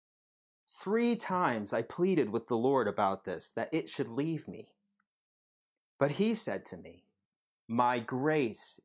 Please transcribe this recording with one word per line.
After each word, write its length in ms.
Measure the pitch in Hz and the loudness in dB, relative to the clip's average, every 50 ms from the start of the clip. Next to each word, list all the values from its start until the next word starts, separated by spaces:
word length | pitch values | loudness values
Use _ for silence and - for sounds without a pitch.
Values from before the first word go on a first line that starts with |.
| _ _ _ _ _ _ _ _ _ _ _ _ _ | _ _ _ _ _ _ _ _ _ _ _ _ _
Three 500 | - - - - 190 208 226 240 240 233 | -20 -18 -10 -2 0 2 4 4 4 2
times 580 | - - - 185 180 180 147 120 110 104 101 123 | 2 0 0 0 2 2 2 2 0 -2 -2 -2
I 80 | 117 117 | -2 -2
pleaded 480 | - - - 175 190 190 160 127 104 | -2 -2 0 0 2 4 4 2 2
with 160 | 101 113 - | 0 -4 -2
the 100 | - 123 | 0 0
Lord 320 | 113 117 131 139 131 117 104 | 2 4 4 4 4 2 2
about 360 | 98 - 104 95 98 92 - | 2 2 2 2 2 0 -4
this, 280 | 98 90 78 - - - | -6 -6 -6 -6 -6 -4
that 160 | - - - - | -4 -4 -2 -2
it 160 | 160 - - | -2 -4 -4
should 180 | - - 135 117 | -4 -4 -4 -4
leave 400 | 113 120 143 165 165 147 - - | -2 -2 -2 -2 -2 -4 -6 -10
me. 240 | - - - - _ _ _ _ _ _ _ _ _ _ _ _ _ _ _ _ _ _ _ _ _ _ _ _ _ - | -12 -14 -16 -18 _ _ _ _ _ _ _ _ _ _ _ _ _ _ _ _ _ _ _ _ _ _ _ _ _ 2
But 140 | 135 143 143 | 2 2 2
he 220 | - 202 220 233 | 2 2 2 2
said 300 | 208 - - 101 95 - | 0 -2 -4 -6 -6 -6
to 140 | - - 82 | -10 -12 -12
me, 260 | - - - - _ _ _ _ _ _ _ _ _ _ _ _ _ - | -14 -16 -18 -20 _ _ _ _ _ _ _ _ _ _ _ _ _ -4
'My 300 | 113 120 123 123 123 123 | 0 2 2 2 2 0
grace 840 | 110 - 131 127 135 151 156 156 135 110 101 - - - - - - | -2 -4 -4 -2 0 2 2 2 2 0 -2 -4 -8 -8 -10 -10 -10